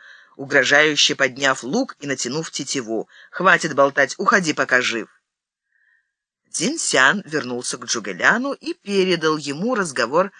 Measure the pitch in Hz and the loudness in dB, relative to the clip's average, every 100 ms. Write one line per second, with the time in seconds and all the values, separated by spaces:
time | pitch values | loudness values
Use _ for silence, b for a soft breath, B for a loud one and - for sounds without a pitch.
0 | B B B - - 143 123 143 156 143 | B B B -16 0 2 4 4 4 4
1 | - 143 135 127 139 131 120 220 269 - | 0 2 -2 0 0 0 -2 -2 -2 -6
2 | 143 131 120 151 160 - 135 139 110 110 | -8 -6 -4 -6 -6 -8 -6 -6 -4 -6
3 | - B B - 185 170 165 135 139 143 | -6 B B 0 2 4 2 2 2 4
4 | 135 - 196 214 160 147 131 127 113 117 | 0 0 2 2 2 -2 0 0 0 -4
5 | 90 _ _ _ _ _ _ _ _ _ | -8 _ _ _ _ _ _ _ _ _
6 | _ _ _ _ _ - 202 330 - 139 | _ _ _ _ _ -4 -4 -2 0 4
7 | 135 196 151 151 123 120 - 131 120 117 | 4 4 -2 -6 -4 -6 -6 -8 -6 -6
8 | 98 90 127 220 277 247 302 - 202 196 | -6 0 2 2 -2 -6 -10 -10 -2 0
9 | 185 170 156 151 139 143 226 226 170 123 | 2 2 0 0 -4 -6 -4 -2 -4 -2
10 | 117 156 190 B | 0 0 0 B